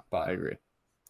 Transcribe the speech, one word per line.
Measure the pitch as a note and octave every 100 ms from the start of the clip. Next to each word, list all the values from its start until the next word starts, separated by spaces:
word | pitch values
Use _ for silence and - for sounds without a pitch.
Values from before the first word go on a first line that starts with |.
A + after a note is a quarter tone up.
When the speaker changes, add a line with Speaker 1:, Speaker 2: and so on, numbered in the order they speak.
| -
Speaker 1:
But | F2 F#2
Speaker 2:
I |
agree. | F#2 - - _ _ _ _